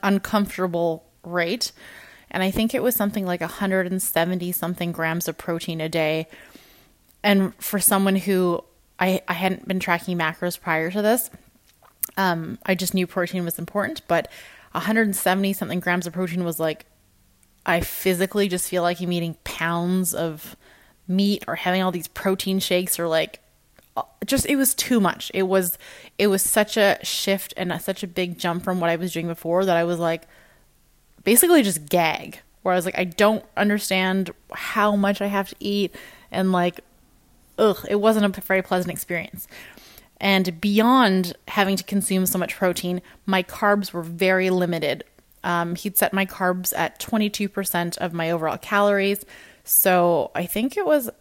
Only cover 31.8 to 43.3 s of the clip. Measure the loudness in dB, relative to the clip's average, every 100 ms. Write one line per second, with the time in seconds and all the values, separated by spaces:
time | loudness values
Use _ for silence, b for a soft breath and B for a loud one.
31.8 | 0 2 2 0 -6 -16 -20 _ 0 0
32.8 | 0 -2 -4 4 4 4 -4 0 2 2
33.8 | 0 0 2 0 -2 -8 -14 -10 -6 0
34.8 | 2 4 2 2 0 -2 -4 -6 -4 -2
35.8 | -2 B B B B -2 0 2 0 -2
36.8 | -16 _ _ _ _ _ _ 2 2 2
37.8 | 0 2 4 4 2 0 0 0 2 -2
38.8 | -2 -6 -6 -8 -8 -14 -18 B B B
39.8 | B B B -6 0 2 2 -2 0 4
40.8 | 6 6 6 4 0 -6 -8 0 2 2
41.8 | 0 -2 0 0 0 0 -4 0 0 0
42.8 | -2 -4 B B -2